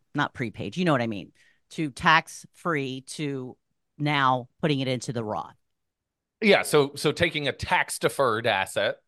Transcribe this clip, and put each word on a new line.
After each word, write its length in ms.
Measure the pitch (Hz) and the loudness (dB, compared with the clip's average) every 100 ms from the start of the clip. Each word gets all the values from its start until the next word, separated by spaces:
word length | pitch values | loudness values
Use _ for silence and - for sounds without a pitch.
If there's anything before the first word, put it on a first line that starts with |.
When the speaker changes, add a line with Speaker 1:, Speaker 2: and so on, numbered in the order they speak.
| _ | _
Speaker 1:
not 200 | 147 143 | -2 -2
prepaid, 420 | - 120 - 92 127 | -2 -8 -6 -8 -2
you 80 | |
know 80 | 180 | 2
what 80 | 139 | 2
I 60 | 117 | 0
mean, 260 | 101 82 _ _ _ _ | -6 -12 _ _ _ _
to 200 | - 156 | -8 -8
tax-free 1120 | - 170 160 160 - - _ 180 156 135 131 | 0 4 4 4 -10 -20 _ -4 -2 -4 -8
to 540 | 127 - 151 135 127 - _ _ _ - | -12 -8 -6 -6 -8 -14 _ _ _ -6
now 500 | 147 147 135 127 120 _ | -2 2 2 2 -2 _
putting 200 | 165 139 | -2 0
it 80 | 131 | 0
into 240 | 127 - | -4 -4
the 100 | 120 | -6
Roth? 320 | 110 95 - - _ _ _ _ _ _ _ - | -4 -6 -8 -14 _ _ _ _ _ _ _ -2
Speaker 2:
Yeah, 200 | 220 131 | 4 4
so, 300 | - 151 143 139 | 4 4 4 0
so 160 | 156 | -2
taking 360 | - 170 151 143 | 0 0 0 -4
a 40 | |
tax-deferred 920 | - - 175 139 - 156 - 135 110 117 | -4 -2 0 -2 -2 -2 2 0 2 2
asset, 500 | 98 95 - 104 - | 0 0 -2 -2 -2